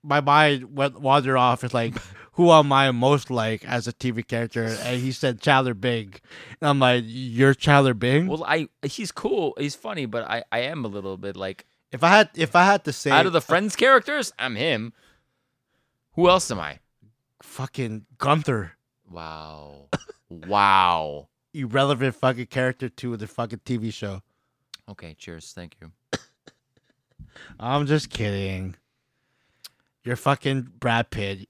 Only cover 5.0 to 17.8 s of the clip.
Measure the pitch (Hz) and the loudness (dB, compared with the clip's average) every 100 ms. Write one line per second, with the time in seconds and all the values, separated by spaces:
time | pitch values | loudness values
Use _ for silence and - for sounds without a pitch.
5 | 131 127 139 117 - 135 131 107 123 117 | -4 -2 -4 -2 2 2 2 -2 -4 -4
6 | 101 92 _ - - - 151 143 127 123 | -8 -18 _ -20 -20 -6 0 4 4 2
7 | 113 113 131 117 135 135 - 143 135 113 | -2 -10 -8 4 4 4 4 4 4 2
8 | 120 139 185 156 165 156 151 _ 143 - | 2 2 0 -4 -2 -2 -2 _ -10 -8
9 | 214 - - 226 156 - 143 - 220 196 | -12 -6 -4 -2 -2 -2 -6 -6 -10 -8
10 | 127 117 113 117 - 117 127 160 113 101 | -6 -6 -4 -6 -4 -4 -4 -6 -8 -8
11 | 98 95 98 92 95 98 - _ _ 131 | -10 -10 -10 -8 -10 -10 -18 _ _ 0
12 | 165 202 214 165 160 175 185 202 - 135 | 6 6 4 0 2 4 4 4 0 -6
13 | 143 135 180 165 - 170 208 - 247 262 | 2 4 4 0 0 0 0 0 4 4
14 | - 294 233 - 123 107 156 120 117 - | 2 -6 -6 -6 -8 -4 -2 -2 -6 -14
15 | _ _ _ _ _ _ _ _ _ _ | _ _ _ _ _ _ _ _ _ _
16 | _ - 175 180 - 107 76 69 _ _ | _ 2 4 4 2 -6 -8 -12 _ _
17 | 107 _ _ _ - - 131 - | _ _ _ _ -20 -14 -12 -8